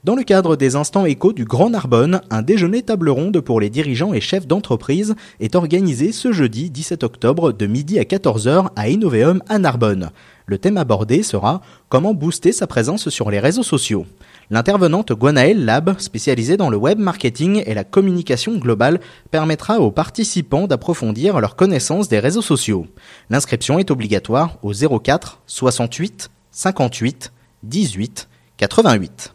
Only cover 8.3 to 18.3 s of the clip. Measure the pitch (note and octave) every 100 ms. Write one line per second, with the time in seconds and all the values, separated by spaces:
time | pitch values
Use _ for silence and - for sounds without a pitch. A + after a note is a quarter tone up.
8.3 | A2+ A2+ E3 F#3+ - G#2+ F#3+ G3+ A2+ C#3
9.3 | F#3 - G#3+ E3+ A#2+ A2 F#2+ E2+ - -
10.3 | _ - G2 F#3 G3+ C3 G#2 G#2+ D3 A3
11.3 | G2+ G2+ F3+ - - _ C3 F#3 F#3+ D#3
12.3 | - E3+ - F#3 - A2+ G#3 - - G#2+
13.3 | G2+ B2 G#3+ A#3+ C#3+ - G#2 D#2+ - -
14.3 | - _ A2 A#2+ G3+ F3 F3 A3 G#2+ C3
15.3 | D3 C#3 G#3+ A2+ B2 E3 F#3+ - - -
16.3 | B2 A2+ G3+ E3 G#2 C3 G#3+ G3 - B2
17.3 | A#2 E3 G#3 A2 G#2+ F#2+ G3 G3 F3+ D#3+